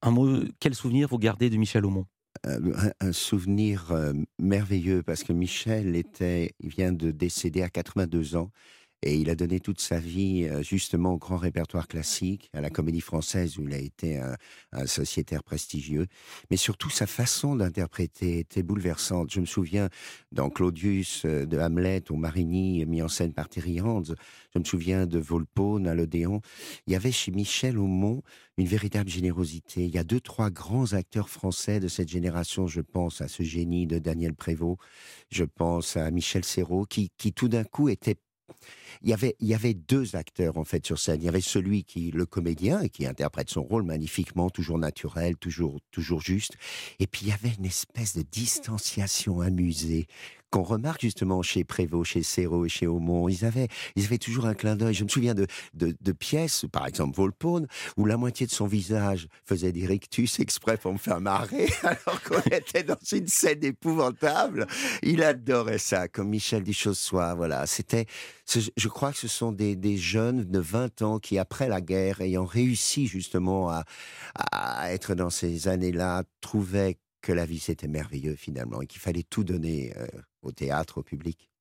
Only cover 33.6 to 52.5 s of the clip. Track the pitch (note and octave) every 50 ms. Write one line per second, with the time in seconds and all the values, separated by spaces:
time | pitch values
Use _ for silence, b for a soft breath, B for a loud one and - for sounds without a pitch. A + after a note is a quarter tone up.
33.6 | E2+ E2+ F2 F2 F2 E2 E2 E2+ D#2 E2 D#2+ E2 E2 E2 D#2 - - - E2 D#2
34.6 | E2+ E2+ F2+ F#2+ B B B B B B B B B B - - F2 D2 _ -
35.6 | E2+ E2+ E2+ E2+ E2 - - F2 D#2 D#2+ D#2+ F2+ F2 - - F#2+ F2+ - - -
36.6 | F2+ E2+ F2 F#2 G2+ G#2 - - G#2 F2+ _ _ - A2 F2 - B2 B2 A2 A#2
37.6 | A2 - _ - D3 C#3+ G#2 - - - G#2 - _ _ _ _ _ _ B B
38.6 | B B B B B B B B B F#2+ A2+ G#2 C3 C3 A2 _ - G#2 A2 A2
39.6 | G#2+ B2 A2 F#2 D#2 _ C3 C3+ C3+ G#2 - F2+ D#2+ - _ - F#2 E2 D#2 E2
40.6 | D#2 - - E2+ D2 - E2 D#2 - - E2 D2+ D#2+ F2 E2 F#2+ F#2 - - G#2
41.6 | F#2 F#2+ G#2 G#2 F#2 _ - F2 E2+ E2+ D2+ D#2+ F2 E2+ - G2+ E2+ E2+ E2+ D#2
42.6 | E2+ G#2 D#3+ G#3 F#3 A2+ - - D2+ C2 C2 - C#2 D2 - - C#2+ - - -
43.6 | C#2+ B1 G2+ A2+ G#2 E2+ D#2+ D#2 D#2 D#2+ - - F2+ - - F2+ F2 F#2 - -
44.6 | F2 - E2 E2 D#2+ D2+ D2+ - - D#2+ - E2 E2 F2 F2 - - E2+ D#2+ E2
45.6 | F2 D2+ C#2 D2 _ _ - - E2 - F2 D#2 - - F#2 G2+ A2 - - B
46.6 | B B B B B B B B G2 - - - G2 G2+ G#2+ G2+ G#2+ A#2+ A#2 G2+
47.6 | F#2+ F#2 F#2 - - _ _ - A#2 G#2 - F2 D#2 C#2 - A2 A#2+ A#2+ - -
48.6 | C#4+ - A2+ G#2+ - - - - G2 G2 - - - - F#2+ F2 F2 F#2 F#2 F2+
49.6 | F2+ F2 E2 D#2 E2 E2 E2 D#2+ E2 B B B B B B B B _ - G2+
50.6 | F2+ F2 A2+ G#2+ A2+ D3+ E3 - - A#2 G2+ - - F#2+ F#2 F#2 F2 - - F#2+
51.6 | F2 - - - F#2 E2 D2+ E2+ E2+ - - F2 D#2+ - - - F2+ E2+